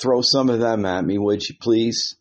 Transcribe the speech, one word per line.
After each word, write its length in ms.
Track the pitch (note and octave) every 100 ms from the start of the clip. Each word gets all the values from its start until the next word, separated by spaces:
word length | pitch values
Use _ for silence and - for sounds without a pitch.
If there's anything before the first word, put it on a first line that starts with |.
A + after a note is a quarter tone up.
Throw 200 | B2+ B2
some 260 | - C#3 C3
of 100 | A#2
them 260 | A#2 A2 G2
at 200 | F#2 F2
me, 140 | G2+
would 280 | G#2 G#2 -
you 60 | -
please? 540 | A#2 A2+ A2+ A#2 - -